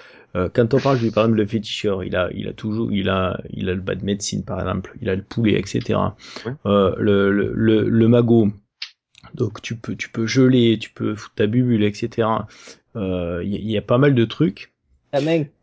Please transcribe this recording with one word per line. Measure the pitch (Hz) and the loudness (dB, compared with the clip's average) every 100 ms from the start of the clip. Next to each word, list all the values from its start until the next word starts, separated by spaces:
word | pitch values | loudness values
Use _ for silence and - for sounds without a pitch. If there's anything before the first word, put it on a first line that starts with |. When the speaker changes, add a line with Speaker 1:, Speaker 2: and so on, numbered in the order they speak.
| - - _ | -20 -20 _
Speaker 1:
euh, | 90 90 | -4 -2
quand | - 113 | 2 2
on | 131 | 2
parle, | 135 135 | 2 2
je | |
lui | 113 | 2
parle | 104 113 | 2 2
le | 110 104 | 2 2
féticheur, | 113 101 - 104 95 | -2 -6 -4 -2 -2
il | 95 95 | -4 -2
a, | 90 | -2
il | - 104 | -4 -10
a | |
toujours, | - 110 110 117 | -8 -6 -4 -2
il | 101 95 | -2 0
a, | 95 95 - - | 0 0 -4 -8
il | - 92 | -8 -4
a | |
le | 92 | -4
bas | 92 | -4
de | 95 | -6
médecine, | 95 101 - 101 | -4 -4 -4 -8
par | 92 95 | -6 -6
exemple, | 92 92 - - | -4 -4 -6 -8
il | 107 | -4
a | |
le | 95 | -4
poulet, | - 117 110 101 | -6 -2 2 2
et | 101 | 0
cetera. | 117 - 104 92 - - - | -6 -2 -2 -2 -6 -18 -12
Speaker 2:
Oui. | 113 143 104 | -10 -8 0
Speaker 1:
Euh, | 101 95 - | 4 4 2
le, | 107 98 98 | 2 2 2
le, | 101 113 | 2 0
le, | 110 110 110 104 | 0 2 4 4
le | 113 113 | 4 4
magot. | 120 117 117 101 101 _ - - _ _ _ - | 4 6 4 4 -2 _ -16 -16 _ _ _ -18
Donc, | - 107 101 | -6 -6 -6
tu | - 117 | -10 -10
peux, | - | -8
tu | - - | -8 -8
peux | 117 113 | -4 -2
geler, | 123 127 127 117 110 | 4 4 6 4 2
tu | - | -4
peux | - 113 | -8 -6
foutre | 107 - - | -6 -10 -2
ta | 104 | 0
bubule, | 120 123 113 | 2 2 2
et | 104 | 2
cetera. | 104 113 - 110 110 113 - - - _ 113 | -2 -6 -2 0 0 -4 -14 -20 -20 _ -8
Euh, | 95 90 85 87 | -4 -4 -4 -4
il | 92 | -6
y | 101 | -6
a, | |
il | 104 | -4
y | 104 | -4
a | |
pas | - 123 | 0 2
mal | 143 | 4
de | 127 | 4
trucs. | 110 - 165 - - _ _ _ _ | 2 2 -2 -2 -16 _ _ _ _
Speaker 3:
La | 143 | -2
main. | 151 165 143 _ | 0 0 -2 _